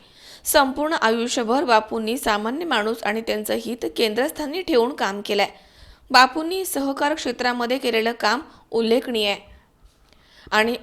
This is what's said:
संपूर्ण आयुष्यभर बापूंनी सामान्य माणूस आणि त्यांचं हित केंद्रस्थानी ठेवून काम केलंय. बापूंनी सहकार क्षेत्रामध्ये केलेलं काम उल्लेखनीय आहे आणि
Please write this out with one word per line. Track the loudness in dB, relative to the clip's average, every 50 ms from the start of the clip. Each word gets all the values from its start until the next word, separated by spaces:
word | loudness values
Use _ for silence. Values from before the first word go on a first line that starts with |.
| -16 -20 -20 -20 -20 -20 -20 -10 -6
संपूर्ण | 2 4 4 4 4 0 -2 -2 -2
आयुष्यभर | 0 2 2 2 2 2 0 -2 -2 -2 0 2 2 2 4
बापूंनी | 4 4 4 4 2 -4 -4 -2 -2 -4 -2
सामान्य | 0 0 0 0 -2 -4 -4 -4 -4
माणूस | -2 0 0 0 0 -4 -2
आणि | -4 -4 -2 -2
त्यांचं | -2 -4 -4 -4 -2 -2 -4
हित | -4 -4 -6 -6 -6 -6 -6 -2
केंद्रस्थानी | 0 0 0 2 0 -2 -2 -2 -6 -6 -6 -6 -6
ठेवून | -2 2 2 2 2 2
काम | 0 -4 -4 -4 -4 -6 -6
केलंय. | -2 0 0 0 -2 -4 -12 -20 -20 -20 -20 -20 -20 -20 _ _ 4
बापूंनी | 6 6 6 6 4 -2 -4 -4 -4 -4 -4
सहकार | -4 -4 -4 -2 -2 -2 -2 -2 -2 -2
क्षेत्रामध्ये | -2 -4 -6 -4 -2 -2 -2 -2 -2 -2 -2 -2 -2
केलेलं | -2 0 0 0 0 0
काम | -2 0 0 0 0 0 -4 -10 -20 -20 _ _
उल्लेखनीय | -2 0 2 2 2 2 0 -2 -2 -2 0 -2
आहे | -2 -4 -8 -16 -20 -20 _ _ _ _ -20 -20 _ _ _ _ _ _ _ _ _ -20 -8 0
आणि | 2 2 2 2 0 -4